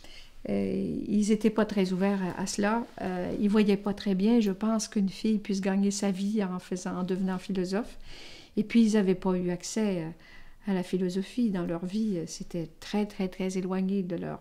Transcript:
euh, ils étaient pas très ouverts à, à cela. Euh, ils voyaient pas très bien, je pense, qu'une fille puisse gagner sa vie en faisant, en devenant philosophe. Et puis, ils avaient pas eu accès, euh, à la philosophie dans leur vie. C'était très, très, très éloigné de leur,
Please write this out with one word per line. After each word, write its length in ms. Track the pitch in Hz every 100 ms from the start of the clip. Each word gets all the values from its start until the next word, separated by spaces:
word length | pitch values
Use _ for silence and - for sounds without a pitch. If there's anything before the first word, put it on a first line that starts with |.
| - - - - -
euh, 520 | 202 196 196 196 - -
ils 240 | 208 202
étaient 160 | 220 220
pas 160 | 220
très 300 | 214 208 185
ouverts 260 | 185 196 202 185 -
à, 60 |
à 40 | 185
cela. 400 | - 202 226 240 -
Euh, 340 | 190 180 175 -
ils 80 | 208
voyaient 300 | 214 208 202
pas 160 | 202
très 200 | 202 -
bien, 260 | 190 202 240
je 120 | 214
pense, 340 | 185 220 226 -
qu'une 220 | 220 190
fille 300 | - 220 214
puisse 240 | 208 196
gagner 280 | 196 190 196
sa 200 | 196 202
vie 340 | 185 196 220
en 140 | 190 180
faisant, 400 | - 180 180 175
en 40 |
devenant 360 | 180 185 190 185
philosophe. 580 | - 190 180 190 262 - - - - - - -
Et 60 |
puis, 180 | 214 233
ils 140 | 226 220
avaient 180 | 190
pas 220 | 190 190 180
eu 140 | 180
accès, 520 | 175 - - 214 185
euh, 60 | 160 170 - - - - -
à 60 |
la 80 | 190
philosophie 680 | 180 185 185 185 190 - 240
dans 160 | 190 175
leur 180 | 165
vie. 360 | 185 208 220 180 160
C'était 420 | - - 175 160 -
très, 260 | - 208 208
très, 220 | - 185
très 300 | - 185 185
éloigné 440 | 180 185 190 196
de 140 | 180 170
leur, 240 | 151 147